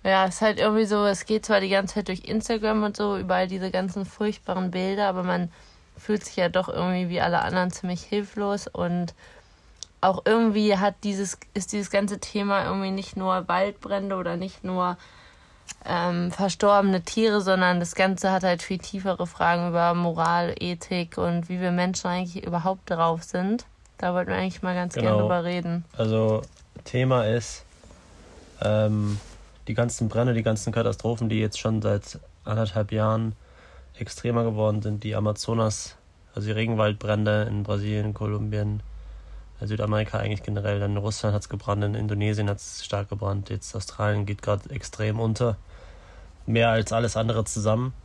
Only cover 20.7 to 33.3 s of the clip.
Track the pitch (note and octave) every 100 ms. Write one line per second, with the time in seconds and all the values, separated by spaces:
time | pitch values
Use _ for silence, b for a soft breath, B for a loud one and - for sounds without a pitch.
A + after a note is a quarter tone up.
20.7 | F3 - F3+ E3 - F3 E3+ E3+ F3+ F3+
21.7 | F3 F3+ F#3 F3+ F3+ F3+ F3+ - F3 F3
22.7 | F#3+ - E3+ E3 E3 - F3+ F#3+ A#3 -
23.7 | - - - F3 F3+ F#3 F#3 F#3 F3 F#3
24.7 | F3+ F3+ - A2+ G#2+ G#2 F3 E3+ F3+ E3+
25.7 | E3+ E3 - A2 A2 A2 A2 - - -
26.7 | - - B2+ C3 B2+ A2 A#2+ - - -
27.7 | - B B B B B B B - G#2
28.7 | G#2+ G#2+ G#2+ G#2 G#2 B B B B -
29.7 | A2+ A#2+ - A2 G#2+ B2+ A2+ A2+ A2 -
30.7 | A#2 A2 G#2 A2+ A#2 A#2 A2 G#2+ - A2
31.7 | A2 G#2 G2+ - - - - - G#2+ A2
32.7 | A2+ G#2 A2 G#2+ A2 A2+